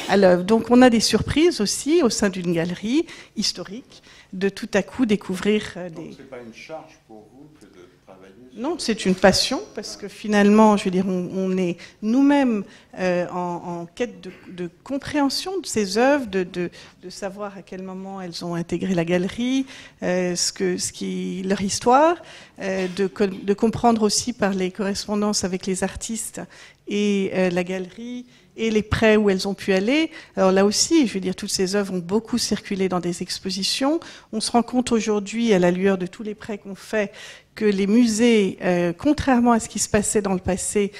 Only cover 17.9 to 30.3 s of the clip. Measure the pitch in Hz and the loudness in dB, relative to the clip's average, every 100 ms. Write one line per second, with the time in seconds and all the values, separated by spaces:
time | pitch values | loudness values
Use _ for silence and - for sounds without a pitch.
17.9 | 185 190 196 180 165 175 170 170 175 185 | -12 -12 -12 -12 -10 -6 -6 -4 -4 -2
18.9 | 180 165 180 185 - 247 262 262 - - | 0 2 0 0 -4 -2 0 -2 -8 -20
19.9 | _ 175 180 180 175 - - 190 185 - | _ -2 -2 -2 -2 -4 -2 -2 -2 -6
20.9 | - 190 185 185 180 190 202 196 - 247 | -8 -8 -6 -6 -6 -2 -2 -2 -2 4
21.9 | 254 320 349 - - - - 190 190 185 | 6 6 2 -6 -20 -20 -10 -6 -4 -4
22.9 | 175 196 - 202 185 190 202 226 - 233 | -2 -4 0 -2 -2 -4 0 0 2 2
23.9 | 226 214 - - 233 202 196 180 180 196 | 4 2 0 -4 -2 -2 0 -2 -2 -4
24.9 | 202 - 208 208 208 190 185 - 180 190 | -4 -4 -2 0 -2 -4 -4 -4 -4 -4
25.9 | - - 226 - - - - - _ - | -6 -8 -8 -8 -12 -14 -18 -20 _ -6
26.9 | 208 208 202 190 185 185 180 180 190 180 | -2 0 0 0 0 0 0 -2 -6 -8
27.9 | - 233 247 247 _ _ - 226 214 208 | -12 -12 -12 -14 _ _ -6 0 0 0
28.9 | - 220 214 202 190 196 196 - 190 208 | 2 4 6 4 0 -2 -6 0 0 2
29.9 | 294 320 - - | 0 0 -6 -12